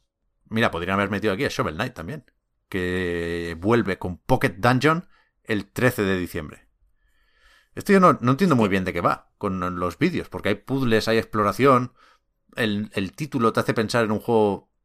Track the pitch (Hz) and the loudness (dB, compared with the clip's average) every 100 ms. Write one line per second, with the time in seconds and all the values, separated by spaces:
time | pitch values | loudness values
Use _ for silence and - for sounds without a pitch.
0 | _ _ _ _ - 110 117 90 85 98 | _ _ _ _ -6 0 0 0 -2 -2
1 | 98 101 104 98 127 - 90 78 - - | 0 -2 -2 -2 -4 -4 -4 -4 -8 -8
2 | 82 156 - _ _ _ _ 95 90 90 | -12 -12 -16 _ _ _ _ -6 -4 -2
3 | 90 85 85 85 85 82 95 120 95 90 | -4 -4 -4 -6 -8 -4 0 2 0 -4
4 | 95 87 - 127 135 98 120 127 143 165 | -6 -8 -2 0 0 0 0 2 2 0
5 | - _ _ _ - 107 - - 127 120 | -4 _ _ _ -6 -6 -4 0 0 2
6 | 98 92 87 87 76 - _ _ _ _ | 0 0 -2 -8 -12 -16 _ _ _ _
7 | _ _ _ _ _ _ _ - - 196 | _ _ _ _ _ _ _ -8 2 6
8 | 180 135 120 139 190 131 104 95 92 85 | 6 4 2 2 4 4 4 2 -2 -2
9 | 85 - _ - 101 92 90 90 90 - | -2 -2 _ -8 -6 -4 -6 -4 -6 0
10 | 175 147 - 90 98 104 - 135 131 110 | -2 -2 -8 -6 -4 -4 -4 -2 2 2
11 | 117 113 - 110 101 98 135 127 127 _ | 2 0 0 0 0 4 4 4 2 _
12 | _ _ _ _ _ - 113 104 107 - | _ _ _ _ _ -6 -4 -2 -4 -6
13 | 95 - 151 135 113 113 110 120 104 120 | -6 -8 -6 0 0 0 -2 -2 0 0
14 | 110 107 - 113 104 95 _ _ | 0 -2 0 2 4 0 _ _